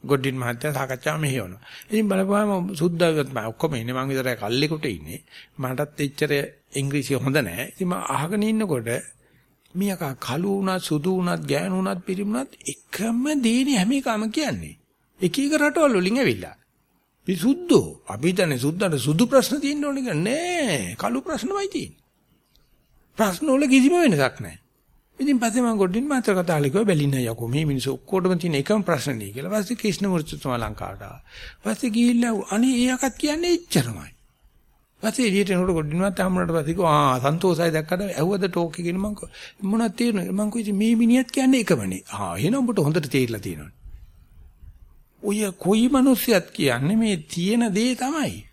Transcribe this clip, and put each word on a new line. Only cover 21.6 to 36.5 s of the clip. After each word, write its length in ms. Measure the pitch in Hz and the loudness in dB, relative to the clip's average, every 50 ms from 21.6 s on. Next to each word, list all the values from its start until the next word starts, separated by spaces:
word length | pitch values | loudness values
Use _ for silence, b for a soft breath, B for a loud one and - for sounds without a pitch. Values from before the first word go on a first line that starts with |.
| 403 | -4
තියෙන්නේ. 340 | 392 - 302 160 - - _ _ _ _ _ _ _ _ _ _ _ _ _ _ _ _ _ _ _ _ _ _ _ _ | -4 -4 -6 -8 -8 -12 _ _ _ _ _ _ _ _ _ _ _ _ _ _ _ _ _ _ _ _ _ _ _ _
ප්‍රශ්න 300 | - 220 202 175 - 294 | 0 0 0 0 -2 0
වල 160 | 311 262 269 302 | 0 2 2 4
කිසිම 280 | 262 262 269 247 285 349 | 4 6 6 6 6 6
වෙනසක් 420 | 349 339 269 180 143 135 123 - | 6 4 4 4 4 2 0 -2
නෑ." 200 | - 107 85 78 - _ _ _ _ _ _ _ _ _ _ _ - | -6 -14 -14 -14 -18 _ _ _ _ _ _ _ _ _ _ _ -4
ඉතින් 200 | 262 294 277 240 | 0 0 2 2
පස්සේ 220 | 240 226 202 254 | 2 0 0 2
මම 160 | 247 233 226 | 0 2 2
ගොඩින් 280 | 202 190 180 180 226 262 | 2 0 0 0 -2 -2
මාත්‍ර 260 | 302 285 254 - - | 0 -2 0 2 2
කතා 140 | 196 185 175 | 0 2 2
කරලා 160 | 170 170 151 143 | 0 2 2 2
කිව්වා 220 | 139 131 196 226 | 2 2 2 2
"බැලින්න 320 | 208 180 151 143 143 135 131 | 4 2 4 2 2 0 0
යකෝ 280 | 123 113 113 110 117 | -2 -2 -4 -4 -4
මේ 180 | 113 123 147 160 | -2 -2 0 0
මිනිස්සු 240 | 151 139 131 120 135 | 0 0 0 -2 -4
ඔක්කොටම 420 | 131 123 - - 190 190 180 185 185 | -4 -6 -6 -2 -2 0 2 2 0
තියෙන 200 | 165 175 175 156 | 0 0 -2 -2
එකම 260 | 139 139 - 208 214 | -2 0 2 0 0
ප්‍රශ්න 340 | 190 - 165 139 117 143 131 | 2 0 -2 0 0 -4 -4
නේ" 160 | 110 104 98 | -4 -8 -10
කියලා. 200 | 104 127 143 180 208 | -10 -8 -6 -4 -2
පස්සේ 240 | 214 202 - 240 | -2 -2 -4 -6
ක්‍රිෂ්ණමූර්තිතුමා 840 | - - 214 185 - 196 202 185 170 151 156 - 147 - 139 123 117 | -2 -2 -2 -2 0 -2 0 0 0 -2 -4 -10 -8 -4 -4 -2 -2
ලංකාවට 440 | 113 107 107 - 101 92 98 101 101 | -2 -4 -6 -8 -10 -10 -10 -12 -14
ආවා. 180 | 98 - - - B B B B B B B | -16 -16 -18 -20 B B B B B B B
පස්සේ 320 | - 214 220 - - 247 | -4 -4 -4 -2 -2 -2
ගිහිල්ලා 420 | 208 233 240 240 240 233 240 240 226 202 - | 2 4 4 4 4 4 2 2 0 -2 -2
"අනේ 260 | - 190 214 247 262 262 | -2 0 2 4 4 4
ඒ 140 | 240 247 254 | 4 2 2
අකත් 240 | 254 254 277 269 - | 2 0 -2 -2 -2
කියන්නේ 340 | - - 294 294 320 349 349 349 | -2 -2 -2 -2 0 2 2 2
එච්චරමයි." 560 | 339 349 - - 165 120 117 110 82 - - - _ _ _ _ _ _ - _ _ _ _ _ _ _ _ _ _ - | 0 0 0 0 0 0 0 -6 -10 -12 -18 -20 _ _ _ _ _ _ -20 _ _ _ _ _ _ _ _ _ _ -4
පස්සේ 240 | 220 214 - 254 | -4 0 2 2
එළියට 240 | 220 185 196 202 196 | 2 4 2 2 2
එනකොට 220 | 190 175 180 185 175 | 2 2 2 2 2
ගොඩින් 260 | 165 156 147 151 175 | 0 0 -2 0 0
මාත්‍ර 240 | 190 202 180 - 190 | 0 0 0 0 0
හම්බුනාට 300 | 190 180 180 180 165 | 0 2 0 0 0